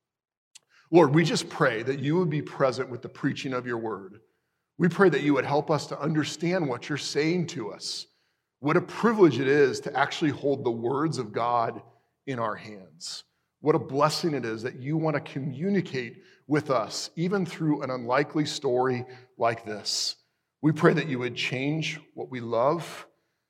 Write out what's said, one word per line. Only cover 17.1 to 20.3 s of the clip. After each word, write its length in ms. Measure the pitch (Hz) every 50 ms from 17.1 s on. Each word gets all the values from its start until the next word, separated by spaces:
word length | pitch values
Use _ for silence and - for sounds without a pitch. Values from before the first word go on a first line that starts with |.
| -
even 300 | - 165 185 208 196 180
through 380 | - - - 160 156 147 139 143
an 80 | 127
unlikely 540 | 127 127 120 117 123 139 147 147 - 156 147
story 600 | - - - - 131 123 123 127 131 127 123 123 - - - - - _ -
like 260 | 113 117 117 117 -
this. 520 | 104 107 101 - - - - - - - - _ _